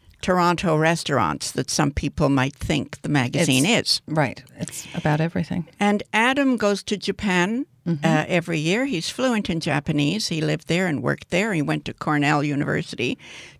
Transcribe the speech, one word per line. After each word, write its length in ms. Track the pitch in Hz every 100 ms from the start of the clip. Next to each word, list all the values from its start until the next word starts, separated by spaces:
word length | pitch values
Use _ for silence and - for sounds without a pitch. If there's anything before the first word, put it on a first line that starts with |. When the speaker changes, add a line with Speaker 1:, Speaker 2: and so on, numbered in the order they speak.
| - -
Speaker 1:
Toronto 540 | - 180 175 170 180 156
restaurants 760 | 160 170 - 135 82 71 -
that 180 | - 131
some 220 | - 147
people 380 | - 147 - 143
might 260 | 139 135 -
think 440 | - 151 - -
the 60 | 156
magazine 540 | 147 120 151 165 127 165
Speaker 2:
It's 300 | 214 - -
Speaker 1:
is. 40 | -
Speaker 2:
Right. 340 | 156 131 - - -
It's 300 | - - - -
about 260 | 156 151
everything. 460 | 165 180 170 180 160 -
Speaker 1:
And 220 | 202 208 -
Adam 420 | 214 240 269 269 233
goes 260 | 208 196
to 120 | - 202
Japan, 680 | - 190 208 180 180 233 302 _ 175
Speaker 2:
Mm-hmm. 160 | 156
Speaker 1:
uh, 220 | 160 156 -
every 300 | 175 175 160
year. 280 | 160 208 277
He's 240 | 180 -
fluent 360 | - 262 220 -
in 120 | 165
Japanese. 680 | 170 143 - 151 147 202 -
He 120 | 160
lived 260 | 151 156 -
there 200 | 170 185
and 160 | 135
worked 260 | 127 143 -
there. 240 | 180 220
He 80 | 170
went 240 | 147 156 -
to 80 |
Cornell 500 | - - 147 143 151
University 720 | 147 143 143 151 170 - 123 - - - -